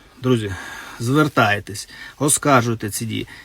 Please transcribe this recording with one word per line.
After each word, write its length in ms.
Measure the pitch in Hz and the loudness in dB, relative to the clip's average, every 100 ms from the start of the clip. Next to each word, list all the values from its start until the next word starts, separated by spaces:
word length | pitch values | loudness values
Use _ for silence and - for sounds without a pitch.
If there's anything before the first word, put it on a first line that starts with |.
| - - | -20 -4
друзі, 340 | 127 120 104 90 - - - - | 0 0 0 -8 -12 -14 -16 -8
звертайтесь, 920 | 113 147 151 - 110 101 - 104 - - - - | 0 2 2 2 2 0 -4 -12 -12 -16 -20 -2
оскаржуйте 720 | 143 - 151 131 120 113 107 | 0 2 4 4 4 -2 -6
ці 160 | - 113 | -6 -6
дії. 220 | 107 - - | -6 -8 -14